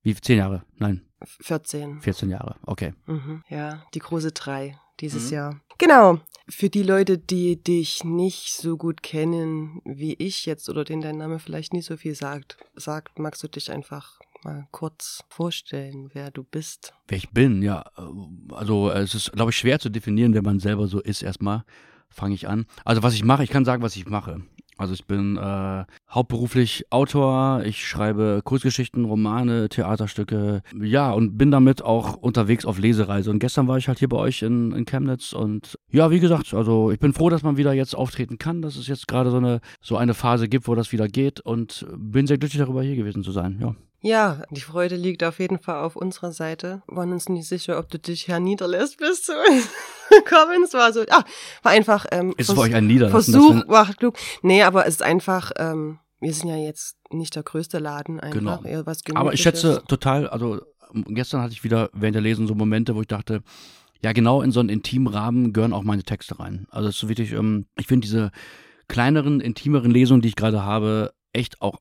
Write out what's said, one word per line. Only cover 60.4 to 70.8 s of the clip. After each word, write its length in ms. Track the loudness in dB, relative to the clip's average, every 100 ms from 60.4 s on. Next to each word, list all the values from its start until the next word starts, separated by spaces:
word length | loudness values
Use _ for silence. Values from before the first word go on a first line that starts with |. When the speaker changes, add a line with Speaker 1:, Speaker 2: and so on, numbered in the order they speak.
| -6 -6 -10 _ -12
Speaker 1:
ähm, 100 | -10 -6
gestern 320 | -6 -6 -6
hatte 140 | -6
ich 100 | -6
wieder 260 | -2 -2 -2
während 220 | -2 -2
der 80 | 0
Lesung 240 | 0 0 0
so 80 |
Momente, 400 | 0 2 0 0
wo 60 | -4
ich 80 | -4
dachte, 340 | -6 -6 -6 -8 -20 -20 -20 _ _
ja, 80 | 0
genau 280 | 4 4 4
in 100 | 4
so 80 | 2
einen 80 | 2
intimen 400 | 0 -2 0 0
Rahmen 440 | -2 -2 0 2
gehören 200 | 2 0
auch 100 | 0
meine 220 | -2 -2
Texte 340 | -2 -8 -8 -12
rein. 300 | -10 -12 -10
Also 200 | -6 -4
es 120 | -4
ist 60 | -4
wirklich, 240 | -4 -4
ähm, 340 | -2 -2 -2 -4 -8
ich 120 | 0
finde 160 | 2 2
diese 240 | 0 -2 -6 -20 -20 -20 _ -6
kleineren, 520 | 0 2 2 2 0
intimeren 500 | -2 -4 0 2 6
Lesungen, 300 | 6 8 6
die 60 | 4
ich 80 | 2
gerade 280 | 0 2
habe, 480 | 0 -2